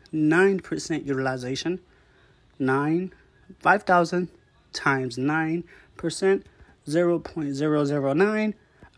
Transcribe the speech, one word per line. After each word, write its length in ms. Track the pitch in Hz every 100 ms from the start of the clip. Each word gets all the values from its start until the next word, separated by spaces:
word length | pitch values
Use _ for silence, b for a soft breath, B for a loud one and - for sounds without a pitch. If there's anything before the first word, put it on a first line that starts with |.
| b
nine 500 | 156 151 165 196 190
percent 460 | - 156 - 156 135
utilization, 720 | 131 131 131 123 135 165 185 _ b b b b b b -
nine, 540 | 131 135 147 165 185 - b b b -
five 240 | 156 196
thousand 440 | - 180 165 180 180 - _ _ _
times 440 | - 143 135 131 120
nine 480 | 135 156 160 165 - B B -
percent, 480 | 165 - 381 392 - b b b -
zero 300 | 160 175 170
point 360 | 165 165 143
zero 300 | 139 151 151
zero 280 | 143 147 135
nine, 420 | 147 202 214 214 - b b b